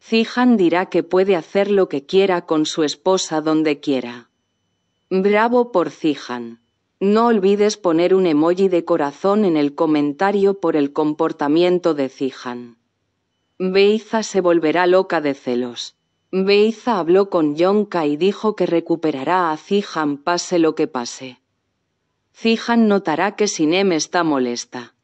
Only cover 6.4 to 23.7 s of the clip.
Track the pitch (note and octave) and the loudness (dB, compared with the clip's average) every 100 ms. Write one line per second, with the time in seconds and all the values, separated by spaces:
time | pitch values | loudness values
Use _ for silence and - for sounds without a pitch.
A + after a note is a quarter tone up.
6.4 | A#2 A#2 _ _ _ _ G3 G#3 A#3 A3+ | -12 -16 _ _ _ _ 0 2 2 2
7.4 | F#3+ G3+ G#3 G#3 F3+ E3 F3+ F#3+ F#3 D3 | 2 2 0 0 -2 0 2 2 2 2
8.4 | E3 F3+ G3 F3 E3+ E3+ C#3+ C#3 G3 G3+ | 2 2 2 0 0 -2 -2 -2 0 2
9.4 | G#3 D#3 C#3+ C#3 E3 D3+ D3 C#3+ G3 G3+ | 2 0 -2 0 0 0 0 -2 -2 2
10.4 | G3 G3 E3+ D#3 C#3 C#3+ D3+ D3+ D#3+ D#3+ | 0 0 -2 0 -2 -2 -2 -2 -4 -2
11.4 | D3 D#3 F3+ F3+ F3 D3+ C3 - C3+ - | -2 2 2 0 0 -2 -4 -4 -8 -8
12.4 | B2+ B2 A#2+ A#2 _ _ _ _ _ _ | -14 -12 -16 -20 _ _ _ _ _ _
13.4 | _ _ F#3 F#3 G3+ A3 - A3+ G#3+ F#3+ | _ _ -2 4 4 2 -2 -6 -2 0
14.4 | F3+ E3+ D#3+ D3+ F3+ F3+ F#3 E3+ D3 C#3 | 2 2 2 0 2 2 2 -2 -2 -4
15.4 | - B2 B2 A#2 - _ _ _ _ F#3 | -4 -4 -4 -8 -16 _ _ _ _ -4
16.4 | F#3+ G3+ G#3+ A3+ - G#3+ D#3+ F#3 G3 F#3 | 2 4 2 0 -4 -2 2 2 2 0
17.4 | D3+ D3 F3 G#3 G#3 F3 D3+ D3 F#3 G3+ | -2 0 0 2 0 -2 -2 0 -2 0
18.4 | A3 G#3 F3 E3+ E3 E3 D#3+ C#3 C3+ F3+ | -4 -2 0 -2 -2 -4 -2 -4 -2 -2
19.4 | F3 D#3 - G3+ G3 E3+ D3+ C#3+ - F3 | -2 -4 -2 -2 -2 -4 -4 -4 -4 -4
20.4 | - F3+ D#3+ D#3+ D3 B2+ A#2+ - C3 B2 | -2 0 0 0 -4 -4 -10 -14 -18 -20
21.4 | _ _ _ _ _ _ _ _ _ _ | _ _ _ _ _ _ _ _ _ _
22.4 | A3+ A3+ - A#3 A3 G3+ F#3+ D3+ F#3+ G#3 | -2 0 0 2 4 2 0 -2 -2 -2
23.4 | G#3 - D3+ | -4 0 0